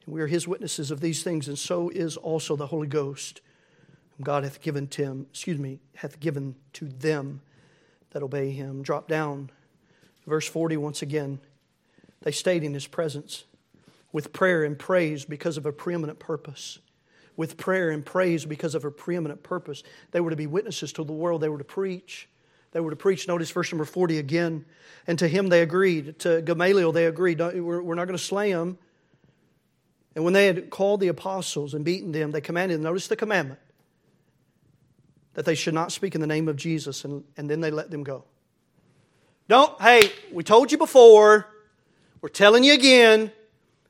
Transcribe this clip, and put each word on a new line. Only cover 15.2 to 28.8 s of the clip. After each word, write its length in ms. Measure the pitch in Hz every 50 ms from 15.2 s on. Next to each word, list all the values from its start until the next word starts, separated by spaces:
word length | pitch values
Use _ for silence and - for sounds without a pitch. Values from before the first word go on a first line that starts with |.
| 135
because 320 | - - 143 - 170 147 156
of 80 | 139
a 80 | 151 143
preeminent 460 | - - 180 175 170 156 147 156 -
purpose. 600 | - - 160 147 - 147 135 - - - - - _ _ _ _ _ _ _ _ _ _ _
With 220 | - 160 151 - -
prayer 320 | - 185 185 185 180 160
and 160 | 156 151 135
praise 400 | - - 180 185 180 170 160 -
because 280 | 151 156 - - 160 143
of 120 | 156 135
a 60 | 147
preeminent 520 | 143 - - 175 175 175 160 147 143 - -
purpose. 400 | - 180 175 - - 143 - - - - - - _
They 100 | - 170
were 80 | 175 165
to 80 | 160 147
be 100 | 151 147
witnesses 460 | 147 196 214 220 165 - 160 143 -
to 100 | - 160
the 80 | 143
world. 300 | 156 156 165 175 170 156
They 80 | 156 156
were 80 | 151 143
to 80 | 139
preach. 640 | - - 196 196 190 180 180 - - - - - _ _ _ _ _ _ _ _ _
They 80 | - 165
were 120 | 165 156
to 40 | -
preach. 320 | - - 196 190 - - -
Notice 240 | 175 175 165 151
verse 220 | - 180 165 - 180
number 100 | 160 156
forty 340 | 147 - 185 180 170 160 156
again. 460 | 143 131 156 170 170 165 165 151 - _ _ _ _ - - - _
"And 140 | - 170 -
to 80 | 180 160
him 220 | 147 190 196 190
they 120 | 175 170
agreed." 580 | 170 156 165 185 196 190 170 156 139 151 156 -
To 220 | - 175 165 165
Gamaliel 520 | 160 170 170 160 175 185 202 196 175 165 151
they 140 | 170 165 165
agreed. 320 | 156 156 185 180 165 156
"Don't, 220 | 165 175 185 180
we're, 200 | 170 170 170 175
we're 140 | 175 175 165
not 100 | 170 180
gonna 120 | 180 185 160
slay 340 | - - 190 202 208 208
him." 260 | 185 165 170 180 185 -